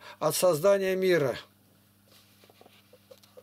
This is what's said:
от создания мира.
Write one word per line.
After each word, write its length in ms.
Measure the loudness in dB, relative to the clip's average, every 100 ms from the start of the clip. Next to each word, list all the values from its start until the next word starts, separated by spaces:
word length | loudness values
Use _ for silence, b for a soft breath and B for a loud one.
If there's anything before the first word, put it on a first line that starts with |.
| B B
от 180 | -4 0
создания 580 | 0 2 2 2 0
мира. 440 | -2 2 2 0 -4 -12 _ _ _ _ _ _ -20 _ _ _ _ -20 _ _ -20 _ -20 _ -20